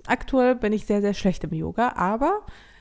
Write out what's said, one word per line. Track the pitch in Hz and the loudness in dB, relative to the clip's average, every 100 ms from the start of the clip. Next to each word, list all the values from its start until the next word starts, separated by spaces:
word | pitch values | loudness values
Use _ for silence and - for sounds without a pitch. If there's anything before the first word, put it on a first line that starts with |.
| - | -4
Aktuell | 240 - 262 247 254 | -4 0 2 4 2
bin | 208 | 0
ich | 214 - | -2 0
sehr, | 208 | 0
sehr | 202 | 0
schlecht | 196 190 - | 0 0 0
im | 160 | -2
Yoga, | 160 160 170 240 - | -4 -4 -2 -2 0
aber | 180 220 285 415 - - - - | -2 0 0 0 -4 -18 -20 -20